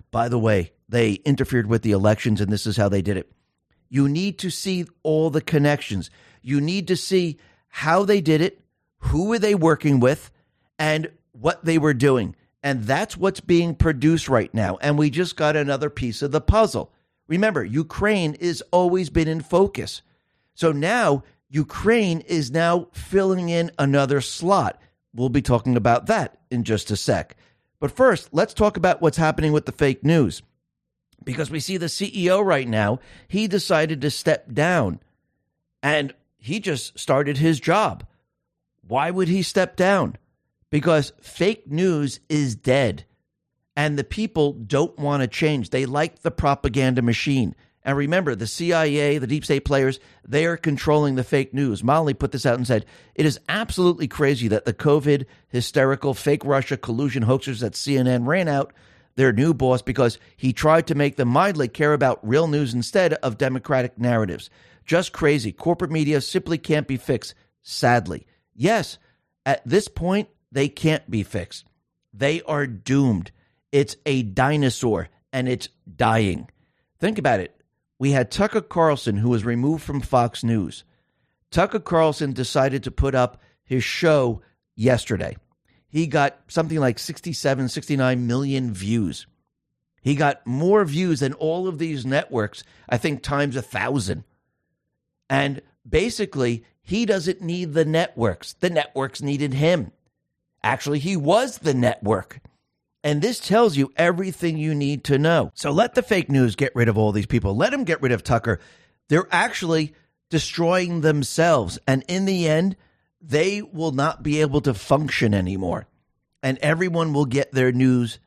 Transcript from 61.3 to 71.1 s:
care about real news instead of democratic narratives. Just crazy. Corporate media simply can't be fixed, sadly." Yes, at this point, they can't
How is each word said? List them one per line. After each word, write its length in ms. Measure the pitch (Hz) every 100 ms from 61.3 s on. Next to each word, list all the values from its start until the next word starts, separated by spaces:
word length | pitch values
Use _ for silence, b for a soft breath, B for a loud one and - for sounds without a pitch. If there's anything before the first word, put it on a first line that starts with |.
| 135 196 151 123
care 260 | - 151
about 320 | 147 135 - 110
real 220 | 143 165
news 260 | 147 135
instead 400 | 120 - 196 175
of 240 | 156 131 110
democratic 600 | 131 131 - 131 123 -
narratives. 520 | 120 117 101 - - b b b
Just 280 | b 156 139
crazy. 400 | - 151 151 107
Corporate 380 | - 165 170 180
media 300 | 156 143 147
simply 380 | - 185 156 165
can't 300 | - 151 -
be 80 | 127
fixed, 380 | - 120 - - _ _
sadly." 640 | - - 127 120 90 76 - _ _
Yes, 440 | - 165 226 139 - _ _ _ _ 139
at 200 | 135 117
this 220 | 208 -
point, 400 | - 170 202 202 _ _
they 160 | 135 147
can't 420 | - 160 156 -